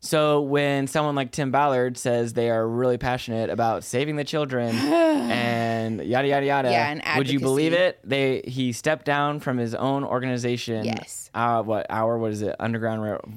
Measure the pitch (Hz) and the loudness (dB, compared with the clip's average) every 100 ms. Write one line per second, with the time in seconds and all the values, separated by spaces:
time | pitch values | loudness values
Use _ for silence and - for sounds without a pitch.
0 | - 156 151 147 139 143 143 139 135 156 | -2 2 4 4 4 2 2 2 0 0
1 | 147 143 127 - 135 139 143 131 127 123 | 0 0 -2 -2 0 2 4 4 0 0
2 | 127 120 120 120 117 113 113 117 127 123 | 0 0 0 0 2 2 2 2 2 2
3 | 127 123 - 113 110 104 113 98 - 123 | 0 -2 -4 -2 -2 0 0 0 -2 -2
4 | 147 151 139 156 147 127 117 117 285 339 | -2 -2 -4 -2 -2 -2 -2 0 2 4
5 | 320 302 240 120 120 117 113 113 113 110 | 4 2 0 0 0 0 0 -2 -2 -4
6 | 76 123 139 139 139 139 131 120 147 147 | -2 0 2 2 2 2 2 2 0 -2
7 | - 156 131 139 131 135 160 170 185 - | -2 0 0 0 2 2 2 4 2 0
8 | - 139 135 127 - 127 127 117 151 156 | -2 0 2 0 -4 -4 -2 -2 -2 -2
9 | - 143 143 147 147 127 117 113 131 139 | 0 0 0 -2 -2 -2 -2 -2 -2 0
10 | 139 123 131 123 123 123 - 113 110 110 | 0 -2 0 -2 0 -2 -2 -2 -2 -4
11 | - - - 107 120 117 107 107 - 107 | -6 -14 -10 -2 2 2 0 -2 -2 0
12 | 113 117 113 104 101 - 113 113 113 110 | 0 0 -2 -2 -4 -2 -2 -2 -2 -2
13 | 107 98 - | -4 -6 -8